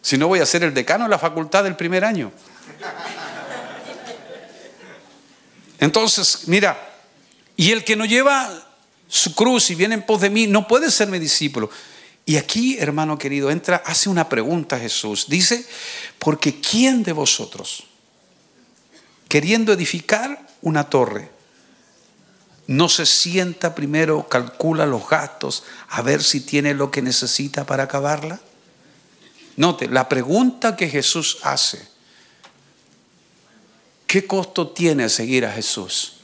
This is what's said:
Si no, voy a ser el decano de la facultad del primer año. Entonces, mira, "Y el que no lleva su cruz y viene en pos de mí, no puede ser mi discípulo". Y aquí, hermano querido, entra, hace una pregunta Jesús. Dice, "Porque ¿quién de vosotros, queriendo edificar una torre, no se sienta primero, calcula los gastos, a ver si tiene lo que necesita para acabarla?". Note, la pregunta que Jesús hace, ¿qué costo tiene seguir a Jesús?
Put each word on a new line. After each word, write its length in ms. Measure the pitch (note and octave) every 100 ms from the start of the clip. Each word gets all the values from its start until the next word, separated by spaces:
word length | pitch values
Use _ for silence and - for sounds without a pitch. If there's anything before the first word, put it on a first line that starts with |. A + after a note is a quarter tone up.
Si 160 | - C3+
no, 100 | D#3
voy 120 | F#3+
a 60 | D3+
ser 180 | E3+
el 100 | E3+
decano 300 | C3+ A#2 F#3+
de 80 | A#3
la 80 | F#3+
facultad 440 | E3 D#3 D#3 G3
del 120 | G3 F3+
primer 280 | E3+ F#3
año. 280 | G#3 G#3 A2 - - - - - - - - - - - - - - - - - - - - - - - - - - - - - _ _ _ - - -
Entonces, 680 | C#3+ F#3 A3 - F#3 - -
mira, 300 | F#3 G3+ - - - _ _ _ _ _ -
"Y 160 | E3+
el 120 | A3+
que 120 | - G#3+
no 100 | A3
lleva 600 | A#3 C4+ C#4 B3 E3 - _ _ _ _
su 280 | - - D#3
cruz 340 | A#3 B3 -
y 60 | E3
viene 180 | G3
en 80 | A3+
pos 180 | F#3+ G#3+
de 120 | G3
mí, 160 | G#3 A3
no 200 | G3+ G3+
puede 220 | A#3+ D#4
ser 200 | - G#3
mi 100 | F#3
discípulo". 500 | D3+ - D3 C3 G#2+ - - - - _ -
Y 120 | D3+
aquí, 400 | - A3 B3 C4
hermano 400 | D3 D3 D#3 D3+
querido, 320 | C#3 C#3 C#3
entra, 320 | D#3+ - F3 -
hace 240 | E3 G3+
una 180 | F3+ D#3
pregunta 520 | A#2+ A2+ E3+ D3 C3
Jesús. 480 | A#2 - A2 G#2 -
Dice, 340 | D#3+ F#3 A#3+ A#3+ - - - - -
"Porque 420 | - D3+ D3+ C#3+
¿quién 440 | - A3 C4 B3+
de 100 | F#3+
vosotros, 680 | D#3 - - G#2 - - - - _ _ _ _ _ _ _ _ _ _ - _ _ _
queriendo 440 | D3 D#3 A3+ A3
edificar 720 | G3 D#3+ E3+ - G#3+ B3+ C#4+ - _
una 280 | E3 D3+ C#3+
torre, 400 | C#3 A#2 G#2 D#2+ - _ _ _ _ _ _ _ _ _ _ _ _ -
no 220 | C3 E3
se 160 | - D#3
sienta 680 | - F3 F#3 F3+ E3 E3+ E3
primero, 520 | C#3+ D3+ D#3+ D3+ -
calcula 580 | B2+ A#2+ - D#3+ D#3 D3+
los 220 | A#2+ -
gastos, 560 | D#3+ D3 - C#2 - - - -
a 140 | -
ver 200 | A#2+ D3
si 200 | D3+ C#3+
tiene 320 | - C#3+ C#3+
lo 180 | C#3+ C#3
que 100 | C#3+
necesita 640 | B2+ B2 B2 - C#3 C#3 C#3
para 180 | C3+
acabarla?". 580 | C3+ C#3 C#3+ D3+ D3+ F#3 - _ _ _ _ _ _ _ - - - -
Note, 320 | E3+ E3+ B2
la 220 | B2+ C3
pregunta 680 | C3 B2 F#3+ B3+ B3 A3+ -
que 140 | E3+
Jesús 480 | C#3 C3 E3+ D3+ -
hace, 440 | C#3 C#3 - - - _ _ _ _ _ - _ _ _ _ _ _ _ _ _ _ _ _ _ _ _ -
¿qué 220 | F#3+ F#3+
costo 400 | G3 F#3 - D#3+
tiene 400 | - E3+ D3 A2+
seguir 380 | - A#2 C3 A#2
a 80 |
Jesús? 600 | G#2 G#2 - F#2 - - -